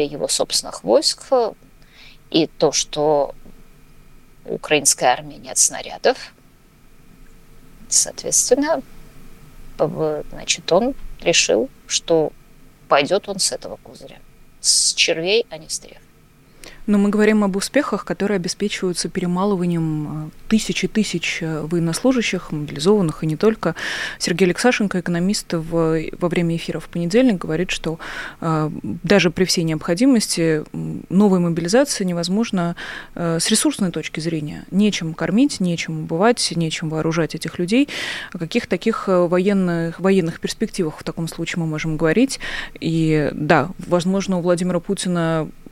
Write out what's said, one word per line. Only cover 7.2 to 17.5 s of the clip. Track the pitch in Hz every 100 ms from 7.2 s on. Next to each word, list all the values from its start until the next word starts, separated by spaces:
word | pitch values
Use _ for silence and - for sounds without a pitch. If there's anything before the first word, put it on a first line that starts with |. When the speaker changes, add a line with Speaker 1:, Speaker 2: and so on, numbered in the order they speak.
| - - - - - - -
Speaker 1:
соответственно, | - - - - - - 277 294 311 - - - - - - - - - -
п-, | 151
в-, | 151 156 151 -
значит, | - - - -
он | 170 247 - - -
решил, | - 160 - 170 262 - -
что | - - 165 151 - - - - - -
пойдет | 147 143 196 -
он | 190
с | -
этого | 131 92 107
козыря. | - 123 - - - - - -
С | - - -
червей, | - - 165 175 220 -
а | 160
не | 160
с | -
древ. | - - - - _ _ _ - - - -
Speaker 2:
Но | 202
мы | 202
говорим | 208 214 214
об | 202